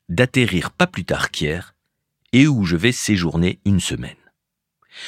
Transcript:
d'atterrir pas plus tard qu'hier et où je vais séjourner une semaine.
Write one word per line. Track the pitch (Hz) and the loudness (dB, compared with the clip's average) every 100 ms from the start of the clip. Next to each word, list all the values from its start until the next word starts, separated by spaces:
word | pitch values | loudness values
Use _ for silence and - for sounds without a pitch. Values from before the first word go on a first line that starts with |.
| - | -6
d'atterrir | 85 127 131 117 90 - | -2 0 2 0 0 -4
pas | - 180 | -2 -4
plus | - | -4
tard | 85 73 - | -6 -4 -4
qu'hier | - 76 82 - _ _ _ _ _ _ | -4 -4 -4 -8 _ _ _ _ _ _
et | 120 151 | 4 4
où | 127 | 4
je | 92 85 | 2 2
vais | 107 | 0
séjourner | 123 - 101 85 80 87 - 98 | 0 0 0 0 0 0 -2 0
une | 95 | 0
semaine. | - 60 60 - _ _ _ _ _ _ _ - | 0 -6 -10 -14 _ _ _ _ _ _ _ -20